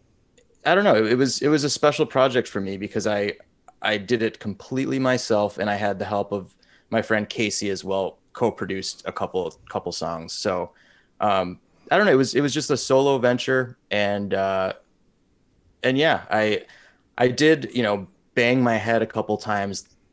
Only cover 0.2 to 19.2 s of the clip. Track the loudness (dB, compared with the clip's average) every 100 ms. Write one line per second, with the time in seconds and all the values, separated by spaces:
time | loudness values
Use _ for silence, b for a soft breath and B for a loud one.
0.2 | _ _ _ _ 0 4 4 4 4 2
1.2 | 2 0 0 2 0 0 0 2 0 2
2.2 | 2 2 -2 -6 -6 -6 -6 -4 -2 -2
3.2 | -4 -6 _ _ -20 _ -4 -4 0 0
4.2 | 0 -4 -10 -10 -8 -6 -4 -2 0 0
5.2 | 0 2 0 -2 -4 -2 -2 -4 -4 -4
6.2 | -4 -6 -8 _ b b _ -4 0 -2
7.2 | -2 -4 -4 -2 -4 -4 -4 -4 -4 -6
8.2 | _ -2 -2 -2 -6 -6 -8 -10 -10 -6
9.2 | -4 -4 -6 -8 -10 -8 -8 -6 -6 -8
10.2 | -10 -6 -4 -4 -6 b b b b _
11.2 | 0 2 0 -6 _ _ 0 2 6 4
12.2 | 4 0 0 -2 -2 -2 2 4 4 2
13.2 | 2 0 0 0 -2 -8 _ 0 0 -2
14.2 | -2 -2 0 0 -2 -6 _ _ _ _
15.2 | _ _ _ _ _ _ 0 2 2 0
16.2 | 0 0 0 0 -6 b b b _ 0
17.2 | 0 4 4 4 0 -2 0 -2 -6 _
18.2 | _ 0 2 4 2 2 2 0 0 -2